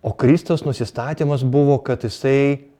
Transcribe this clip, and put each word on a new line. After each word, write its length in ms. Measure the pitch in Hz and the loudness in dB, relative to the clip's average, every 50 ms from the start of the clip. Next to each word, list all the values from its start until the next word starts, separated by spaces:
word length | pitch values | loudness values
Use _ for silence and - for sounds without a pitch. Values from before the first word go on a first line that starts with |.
O 120 | - 113 104 | -4 -6 -6
Kristaus 500 | - - 127 143 170 - - 175 156 - | 0 4 4 4 4 2 -2 -4 -2 -2
nusistatymas 760 | 143 131 - 120 107 - - 117 135 156 - 160 143 147 135 127 | -4 -4 -4 -6 -8 -6 -8 -6 -6 -4 -4 -2 -2 -2 0 -2
buvo, 340 | 131 123 143 147 139 143 131 | 0 2 4 4 4 2 2
kad 240 | - 123 127 120 - | 0 -4 -6 -4 -4
jisai 600 | 117 - - - 135 135 139 139 143 143 135 - _ _ _ | -8 -8 -4 -2 0 2 2 2 2 0 -2 -6 _ _ _